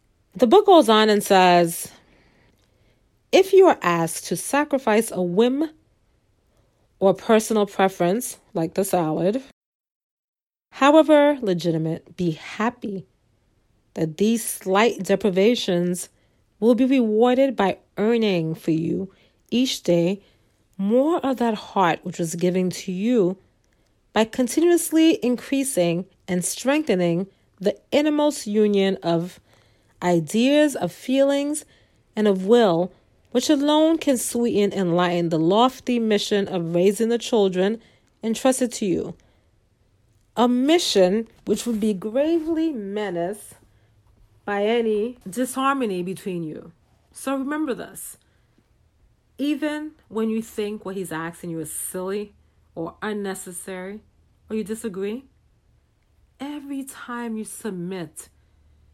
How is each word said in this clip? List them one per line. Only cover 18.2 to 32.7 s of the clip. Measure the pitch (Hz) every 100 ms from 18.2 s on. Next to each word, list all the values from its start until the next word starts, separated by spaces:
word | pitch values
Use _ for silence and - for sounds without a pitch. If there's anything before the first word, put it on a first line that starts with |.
| 220 180 160 160
for | -
you | 160 170 175 190 _ _ _ -
each | 233 262 -
day | - 175 170 196 _ _ _ _ _ -
more | 196 240 294 339
of | 269 262
that | 233
heart | 208 - 202 180 151
which | 185 175
was | 170 170
given | 180 180 185
to | 170 -
you | 180 220 247 175 190 _ _ _ _ _ _ _
by | 208
continuously | 220 - 247 - 349 339 - 320 320 -
increasing | 247 247 - 277 262 - 170 170 190 _ -
and | 180 170
strengthening | - 247 294 302 185 175 170 190 _ _ -
the | 190 - -
innermost | 262 302 294 294 294 214
union | 214 214 202 196 190
of | 170 170 180 - _ _ _ _ _ -
ideas, | 180 170 156 220 254 294 302 262
of | 180
feelings, | - - 262 277 277 285 302 - _ _ _ _ -
and | 208
of | 190 190
will, | 240 214